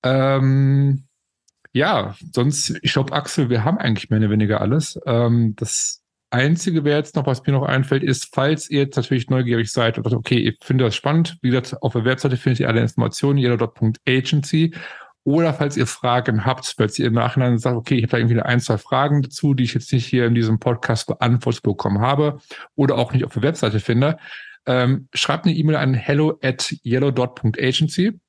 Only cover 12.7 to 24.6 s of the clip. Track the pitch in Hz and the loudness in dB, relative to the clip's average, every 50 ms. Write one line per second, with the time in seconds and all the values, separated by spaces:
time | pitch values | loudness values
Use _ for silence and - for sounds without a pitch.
12.7 | 113 113 117 117 - - 117 110 - - - 139 143 143 127 123 120 107 117 113 | 2 0 0 0 0 0 -2 -2 -2 -2 0 0 2 2 2 2 2 0 0 -4
13.7 | _ - 117 110 110 - _ - 127 131 127 - - 147 139 - - 156 160 165 | _ -2 -2 -2 -2 -2 _ 0 0 0 0 0 -2 -2 0 0 0 2 2 0
14.7 | 165 - - - - - - - _ _ _ 135 143 160 170 160 143 - 151 143 | -2 -6 -16 -16 -16 -18 -20 -20 _ _ _ 0 2 2 2 2 0 0 -2 -4
15.7 | 143 - 120 110 - - - 127 120 123 120 - 110 110 98 131 131 - - - | 0 -2 -2 -2 -4 -4 -2 0 0 2 0 0 0 0 0 0 -2 -2 -4 -12
16.7 | - - 110 107 - - 143 117 113 120 117 123 - 143 127 123 123 113 117 131 | -2 0 0 0 0 -2 -2 0 2 2 0 2 2 0 2 2 2 2 0 0
17.7 | 123 117 117 - 139 127 110 - - 117 117 113 117 117 - - 123 120 117 - | -2 -2 -2 -2 0 0 0 0 0 0 2 2 2 2 0 2 0 0 0 0
18.7 | 113 101 - - - 127 139 147 147 143 139 131 - - - 147 139 127 127 117 | -2 -2 -2 -2 0 0 2 2 2 0 0 -2 -6 -2 0 0 2 2 0 -2
19.7 | - 120 - - - 127 113 - - 127 120 117 120 120 113 110 113 110 - 127 | -2 -4 -4 0 -2 -2 0 0 0 2 2 2 2 2 2 2 0 0 0 -2
20.7 | 117 110 - - 117 110 - - - - - 120 120 117 - 120 117 - _ - | -2 -2 -2 -2 -2 -2 -2 -4 -4 -2 2 2 2 2 2 -2 -4 0 _ -2
21.7 | 98 - - 101 101 101 113 127 143 143 151 147 143 143 _ _ - - - - | -2 0 -2 0 0 2 2 0 2 2 0 0 -2 -4 _ _ -18 -18 -18 -14
22.7 | _ - 139 139 - - 120 - - 127 - - - 113 104 143 165 - - 110 | _ 0 2 2 2 0 0 0 0 -2 -2 -2 -4 -2 -2 -2 0 0 -2 0
23.7 | 104 107 - - 117 120 135 147 160 - - - - - - - - - | 0 -2 -2 0 2 2 2 2 0 -2 -8 -18 -18 -18 -18 -20 -20 -12